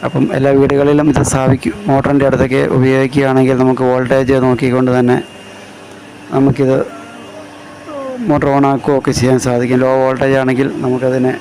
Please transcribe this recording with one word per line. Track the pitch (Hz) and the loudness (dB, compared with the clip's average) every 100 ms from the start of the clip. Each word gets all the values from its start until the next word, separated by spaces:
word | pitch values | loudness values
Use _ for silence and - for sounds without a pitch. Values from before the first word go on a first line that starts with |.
| 131 | -4
അപ്പം | 135 131 - | -2 -2 0
എല്ലാ | 139 139 | 2 4
വീടുകളിലും | 135 139 143 147 151 | 2 2 2 2 2
ഇത് | 131 135 | 0 0
സ്ഥാപിക്കും. | 139 131 127 120 - - | 0 0 0 -2 -6 0
മോട്ടറിൻ്റെ | 135 139 143 139 | 0 2 2 2
അടുത്തൊക്കെ | 127 131 135 143 135 | 0 0 0 0 2
ഉപയോഗിക്കുകയാണെങ്കിൽ | 131 131 135 139 135 131 131 131 | 2 2 0 0 0 2 2 2
നമുക്ക് | 131 123 127 | 2 2 0
വോൾട്ടേജ് | 127 127 135 131 135 127 | 0 0 0 2 2 2
നോക്കിക്കൊണ്ട് | 123 131 123 127 127 | 0 0 0 0 2
തന്നെ | 123 127 - - - - - - - - - - - 135 | 2 0 -2 -16 -20 -20 -20 -20 -20 -20 -20 -20 -6 0
നമുക്കിത് | 139 139 131 135 - - - - - - - - - - - 294 269 254 226 | 0 2 0 0 -2 -10 -18 -20 -20 -20 -20 -20 -20 -20 -16 -12 -12 -8 -2
മോട്ടർ | 147 147 | 0 0
on | 139 139 | 2 2
ആക്കുകയോ | 139 131 135 | 0 0 0
ഒക്കെ | 131 131 | 0 0
ചെയ്യാൻ | 127 127 | 2 2
സാധിക്കും. | 127 120 120 127 | 0 -2 0 0
ലോ | 131 131 | 2 2
വോൾട്ടേജ് | 131 131 135 135 | 0 0 0 0
ആണെങ്കിൽ | 131 127 135 - | 0 0 -2 -2
നമുക്കതിനെ | 139 127 131 131 127 135 | -4 -2 0 0 0 -2